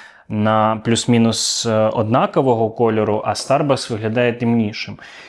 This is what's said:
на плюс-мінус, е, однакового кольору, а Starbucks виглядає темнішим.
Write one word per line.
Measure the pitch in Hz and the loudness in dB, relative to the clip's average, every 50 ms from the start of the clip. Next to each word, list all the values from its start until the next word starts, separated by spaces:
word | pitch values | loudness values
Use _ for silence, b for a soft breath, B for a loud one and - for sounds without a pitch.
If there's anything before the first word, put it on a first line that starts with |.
| B B B B B B | B B B B B B
на | 110 107 107 110 110 110 107 110 110 110 107 | -4 -2 0 2 2 4 2 2 0 -2 0
плюс-мінус, | 117 113 110 - - 120 117 113 113 110 - - - - - - | 0 0 0 2 2 2 4 4 2 2 0 -2 -4 -4 -4 -2
е, | 120 110 | 0 0
однакового | 110 107 110 - 127 110 107 113 135 180 202 - 170 143 131 120 113 113 110 | 2 2 0 0 0 0 0 2 2 0 0 0 0 2 2 2 2 0 -2
кольору, | 110 - 120 113 110 110 107 104 104 107 - | 0 0 0 2 2 2 0 0 0 -2 -2
а | - | -4
Starbucks | 107 - - - 135 143 156 143 135 120 - - | -4 -4 -2 -2 0 0 2 0 0 -2 -2 -6
виглядає | 120 104 107 110 107 123 123 120 113 | -6 -6 -4 -2 0 0 0 0 0
темнішим. | 117 123 117 117 117 113 104 110 - - - 104 - B B B B B | 0 0 0 0 0 0 -2 -4 -10 -12 -14 -14 -16 B B B B B